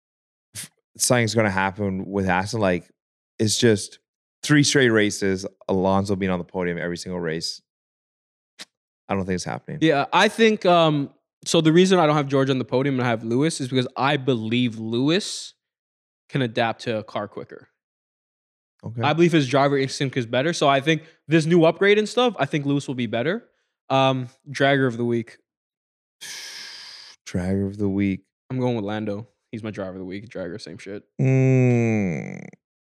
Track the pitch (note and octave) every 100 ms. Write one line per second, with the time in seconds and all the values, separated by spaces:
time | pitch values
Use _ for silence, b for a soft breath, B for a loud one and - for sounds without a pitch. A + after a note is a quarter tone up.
0 | _ _ _ _ _ - - _ _ -
1 | - B2 A2+ A2+ G#2+ F#2+ G2 F#2+ G2+ F#2+
2 | F2+ G2 F#2 F2+ G2+ A2+ F#2+ F2+ - _
3 | _ _ _ - A2 - A#2+ G#2 - -
4 | _ _ _ _ - D3+ C#3+ C#3+ B2 A2
5 | G#2 G2 G2 F#2 G2 - - F#2+ F#2+ G2
6 | G2 F#2+ F#2+ F2+ E2 F#2+ F2 E2+ F2 F2
7 | F#2 F2+ E2 E2 E2 - _ _ _ _
8 | _ _ _ _ _ _ - _ _ _
9 | - G2 F#2 F#2 - A#1 - - D#3+ C#3
10 | C3+ F3 G#3+ A3 A3+ G#3+ F#3 F3 D#3+ D3
11 | C#3 _ _ _ - E3+ D#3+ E3 F#3 F#3
12 | D#3 D3+ C#3 C#3 C3+ C3+ A#2+ B2+ C#3 B2+
13 | B2 A2+ A2+ A#2+ D#3+ - C3 C3 B2 -
14 | C3+ D3 C3 A#2+ A2 A#2+ B2 A2 A2 A#2
15 | C#3 F3+ - - - _ _ _ _ _
16 | _ _ _ - B2 A#2 A#2 A2 - A2
17 | G2+ A2+ G#2 - - - _ _ _ _
18 | _ _ _ _ _ _ _ _ A2+ A#2
19 | C3+ D#3 F3 D#3+ C3 C3+ C#3 C#3 C3+ -
20 | C#3 C3+ A2+ B2 D3+ E3+ D3 C#3 C#3 D#3
21 | b b - E3 D#3 F3 D#3+ E3+ G3 G#3
22 | G#3 - B3 - - D#3+ C#3 C#3+ C#3+ B2+
23 | A#2 A2+ C3+ A3 - _ _ _ _ C3+
24 | C3+ C3 A#2+ _ D3 B2+ C#3 C#3 C3+ A2+
25 | A#2+ A#2 A2 - _ _ _ _ _ _
26 | _ _ B B B B B B B B
27 | B B - G2 F2+ G2 G2 G2+ G2+ G2
28 | G2 F#2 _ _ _ B2+ B2 A#2 G2+ G#2+
29 | G#2+ G2+ A2+ _ _ A#2 A2 G#2 F#2+ F#2
30 | F#2 G2 A2+ F#2 F2+ E2 - F2+ - G2+
31 | - - C3 C3 C3 C3 B2+ A#2+ A#2 A2
32 | F#2+ D2 G1+ G1+ G1+ G1+ _ _ _